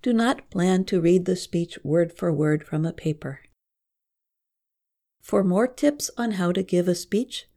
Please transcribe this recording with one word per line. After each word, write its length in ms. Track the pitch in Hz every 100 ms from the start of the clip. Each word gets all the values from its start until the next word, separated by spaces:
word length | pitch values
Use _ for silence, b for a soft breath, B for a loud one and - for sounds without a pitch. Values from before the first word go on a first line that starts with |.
Do 100 | 254
not 380 | 226 233 269 -
plan 360 | 185 180 185 190
to 160 | 190
read 240 | 165 185 180
the 100 | 180
speech 420 | - 175 170 -
word 340 | 143 160 165 -
for 160 | 175
word 300 | 147 151 151
from 220 | - 156 160
a 80 |
paper. 480 | - 160 151 135 135 - _ _ _ _ _ _ _ _ _ _ _ _ _ _ _ _ _
For 220 | - 208
more 240 | 190 185 247
tips 420 | - 294 294 - -
on 140 | 240
how 200 | 196 175
to 120 | 180
give 240 | 185 175 175
a 80 | 170
speech 500 | - 202 254 - -